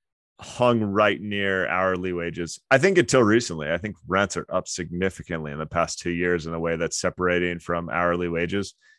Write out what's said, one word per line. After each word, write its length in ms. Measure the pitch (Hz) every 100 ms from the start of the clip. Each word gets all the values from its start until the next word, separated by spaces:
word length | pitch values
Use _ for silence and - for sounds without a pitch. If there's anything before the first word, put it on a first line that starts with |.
| _ _ _ _
hung 400 | - - 123 117
right 400 | 107 98 104 95
near 480 | 104 101 98 95 90
hourly 440 | 90 95 92 92
wages. 480 | 87 85 80 85 - -
I 80 | 113
think 200 | 185 180
until 240 | 127 135
recently, 480 | 107 117 120 82 73
I 80 | 82
think 180 | 104 92 -
rents 300 | 92 101 85
are 100 | -
up 200 | 92 -
significantly 840 | - 80 87 95 - - 85 76
in 60 | 73
the 80 | 78
past 320 | 87 80 -
two 120 | 87
years 360 | 85 87 87 80
in 80 |
a 60 | 82
way 160 | 82 82
that's 240 | 80 -
separating 580 | 92 87 90 87 87 85
from 300 | - 87 85
hourly 400 | 85 87 87 87
wages. 460 | 82 87 98 95 - _